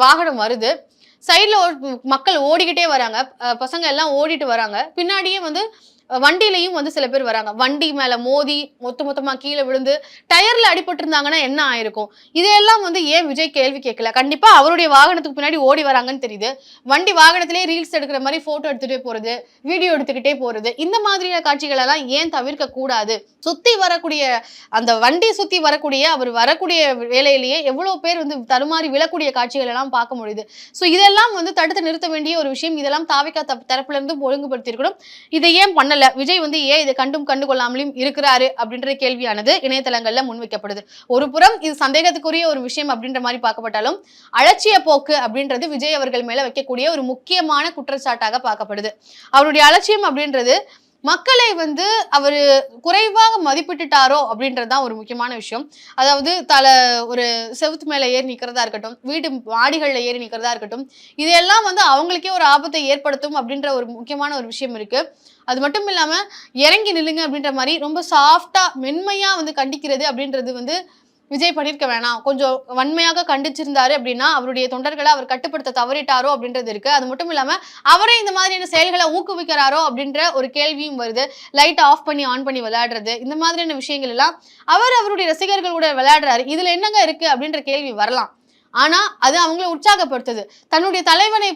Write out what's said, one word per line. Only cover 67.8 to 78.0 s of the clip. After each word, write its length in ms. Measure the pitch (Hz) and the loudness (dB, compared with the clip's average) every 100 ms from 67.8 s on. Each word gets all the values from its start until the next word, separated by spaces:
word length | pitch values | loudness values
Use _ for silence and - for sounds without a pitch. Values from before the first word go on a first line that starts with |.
| 294 | -4
ரொம்ப 160 | 320 339 311 | -6 0 4
சாஃப்டா 500 | 285 339 - 381 359 269 262 | 6 4 2 0 0 -2 -6
மென்மையா 440 | 320 392 392 392 370 | -6 -4 -2 0 -2
வந்து 160 | 311 294 | -4 -4
கண்டிக்கிறது 440 | 269 285 294 277 294 | -4 -6 -4 -2 -2
அப்படின்றது 400 | 254 277 262 247 247 | -4 -6 -6 -6 -8
வந்து 140 | 247 359 359 _ _ _ - | -6 -6 -8 _ _ _ -10
விஜய் 220 | 277 339 311 | -2 -2 0
பண்ணிருக்க 280 | 294 294 269 | -4 -4 -4
வேணாம். 260 | 233 240 233 277 | -2 -4 -4 -4
கொஞ்சம் 300 | 269 269 262 262 254 | -2 -2 -2 -6 -4
வன்மையாக 460 | 277 330 330 339 349 | -2 0 0 0 -2
கண்டிச்சிருந்தாரு 640 | 269 294 277 285 277 254 285 | -2 -2 -6 -2 2 2 2
அப்படின்னா 300 | 247 240 294 294 | -2 -2 0 0
அவருடைய 280 | 254 254 254 | -2 -4 -4
தொண்டர்களை 360 | 254 277 302 294 | -4 -6 0 2
அவர் 160 | 285 254 | 2 0
கட்டுப்படுத்த 420 | 254 320 311 - 254 | -6 -6 -8 -4 -2
தவறிட்டாரோ 520 | 240 294 277 262 269 | -2 -2 0 0 0
அப்படின்றது 360 | 269 247 254 226 | -2 -4 -8 -8
இருக்கு. 160 | 208 269 285 | -6 0 0
அது 80 | 254 | 0
மட்டும் 200 | 262 339 | -6 -6
இல்லாம 220 | 302 269 370 - - 277 | -4 -2 -4 -8 -2 4
அவரே 220 | 320 | 6